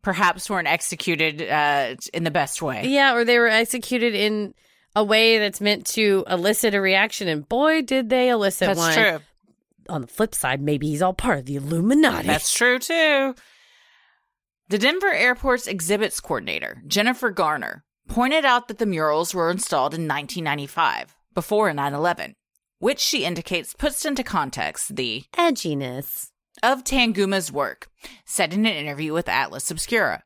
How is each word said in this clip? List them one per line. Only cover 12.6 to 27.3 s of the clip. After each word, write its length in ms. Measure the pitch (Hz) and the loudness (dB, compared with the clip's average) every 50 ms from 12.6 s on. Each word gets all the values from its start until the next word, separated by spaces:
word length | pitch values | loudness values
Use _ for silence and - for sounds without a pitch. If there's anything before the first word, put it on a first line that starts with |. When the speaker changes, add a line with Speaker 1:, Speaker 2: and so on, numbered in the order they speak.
| 240 247 247 254 | 4 4 2 2
Speaker 1:
too. 540 | 254 - 330 330 320 311 294 277 269 269 254 - - _ _ _ _ _ _ _ _ _ _ _ _ _ _ _ _ _ _ _ _ _ _ _ _ _ | 0 0 2 2 4 4 4 2 2 0 -4 -8 -16 _ _ _ _ _ _ _ _ _ _ _ _ _ _ _ _ _ _ _ _ _ _ _ _ _
The 80 | 190 | -2
Denver 340 | 208 220 269 320 370 381 392 | 2 2 2 0 2 0 0
Airport's 560 | 311 - 226 247 254 - - 269 247 240 - | 2 2 2 2 0 0 0 0 0 0 -2
exhibits 520 | - 202 185 160 170 202 202 220 190 - - | -6 -6 -6 -2 -2 0 0 0 -2 -4 -8
coordinator, 640 | - - 147 117 90 - 78 - - - - - - | -6 -4 -6 -4 -4 -6 -8 -6 -8 -10 -12 -14 -8
Jennifer 420 | 143 - 202 208 247 254 247 262 226 | -4 -2 0 2 0 0 0 -2 -4
Garner, 540 | 185 185 175 151 151 143 - - - - _ _ _ _ _ | 0 0 0 0 0 -2 -6 -10 -12 -14 _ _ _ _ _
pointed 360 | - - 233 247 262 302 320 285 | -4 0 0 2 2 2 2 4
out 240 | 269 247 247 240 - | 4 2 2 0 -6
that 100 | 208 - | -6 -4
the 60 | 226 | -2
murals 460 | 208 180 160 156 151 151 156 175 - - | -2 0 0 0 2 2 0 0 -2 -2
were 160 | 185 165 165 | 0 0 0
installed 420 | 180 185 - - 170 143 131 143 151 | 0 -2 -4 -2 0 0 0 0 -2
in 140 | 165 165 | -4 -4
nineteen 360 | 151 143 147 143 - - 180 160 | -4 -4 -4 -6 -8 -10 -6 -4
ninety-five, 720 | 147 147 147 139 139 - - 160 120 - 57 64 _ _ _ _ _ _ | -4 -4 -4 -6 -6 -2 0 0 0 0 -2 -8 _ _ _ _ _ _
before 360 | 180 165 - 214 208 214 190 151 | -6 -4 0 2 2 2 2 0
nine 200 | 143 139 143 143 | 0 -2 -2 -2
eleven, 420 | 143 160 175 170 - - - - _ _ _ _ _ _ _ _ _ | 0 0 0 0 -2 -8 -12 -14 _ _ _ _ _ _ _ _ _
which 200 | - 233 285 - | -2 -2 0 0
she 240 | - - - 262 131 | -2 -2 0 -2 -2
indicates 500 | 170 175 165 - - 185 170 - - - | -2 -4 -6 -6 -4 -4 -4 -4 -8 -8
puts 280 | - - 294 277 - - | -4 -4 -2 -2 -2 -4
into 200 | 311 277 262 247 | -4 -4 -4 -4
context 720 | - - 175 147 131 - 123 85 76 - - - - 101 | -2 -2 -2 -2 -4 -6 -6 -6 -6 -4 -6 -8 -8 -6
the 280 | - 127 120 110 123 135 _ - | -6 -6 -6 -6 -8 -12 _ -2
Speaker 2:
edginess 920 | - 339 339 269 - - 170 147 139 139 123 123 131 147 - - - - - _ _ _ _ _ - - | 0 2 2 2 0 -2 -4 -2 -2 -4 -6 -8 -8 -8 -8 -10 -10 -10 -14 _ _ _ _ _ 0 2
Speaker 1:
of 200 | 240 269 254 254 | 2 2 2 -2
Tanguma's 680 | - 269 262 240 226 202 190 196 190 | -2 0 2 2 2 2 0 0 0